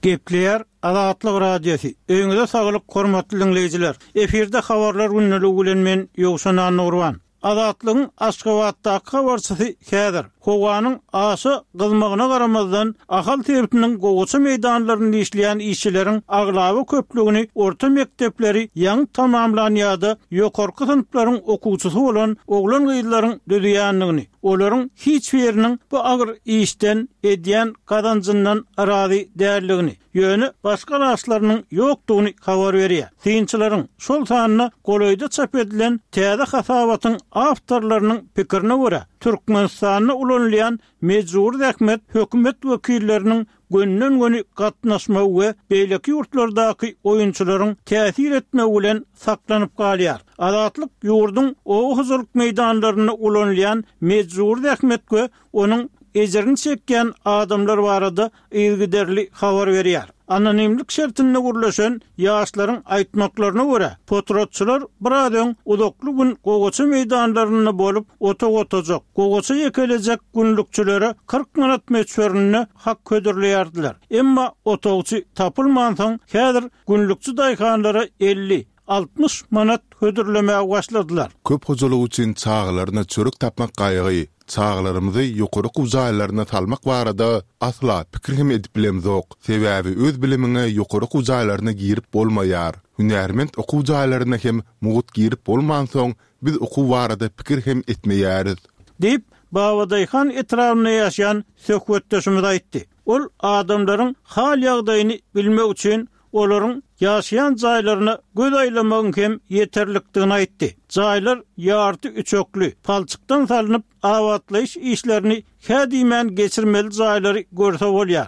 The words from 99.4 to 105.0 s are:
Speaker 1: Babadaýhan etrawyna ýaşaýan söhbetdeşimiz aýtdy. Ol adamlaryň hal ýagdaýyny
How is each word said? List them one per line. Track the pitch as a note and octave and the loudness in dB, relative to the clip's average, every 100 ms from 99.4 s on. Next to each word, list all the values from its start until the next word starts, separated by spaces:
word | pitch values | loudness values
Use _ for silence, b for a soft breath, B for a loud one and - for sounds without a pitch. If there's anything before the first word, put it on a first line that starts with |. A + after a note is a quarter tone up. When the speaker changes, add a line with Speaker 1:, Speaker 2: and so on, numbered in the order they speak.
| b | b
Speaker 1:
Babadaýhan | F#3 G3+ G#3 G3+ G#3 F3+ C4 C#4+ | -2 0 0 0 -2 0 0 0
etrawyna | B3 - A#3 A#3+ A#3 A3+ | -2 -4 0 2 2 2
ýaşaýan | A3 G#3 - G3+ G#3 G#3 _ - | 2 0 0 -2 -2 -6 _ -2
söhbetdeşimiz | G#3 - G3+ - G3+ G3 F#3+ | -2 0 -2 0 -2 0 0
aýtdy. | G3 F#3 _ C3 - _ - | 2 -2 _ -10 -10 _ -2
Ol | A#3+ C#4+ _ | -2 -2 _
adamlaryň | G3 G#3 F#3 G#3 G3 G3+ B3 C4+ | -2 0 0 0 0 0 0 -4
hal | _ - C4 C#4+ | _ -2 0 2
ýagdaýyny | B3+ B3 A3 A3 | 0 0 0 0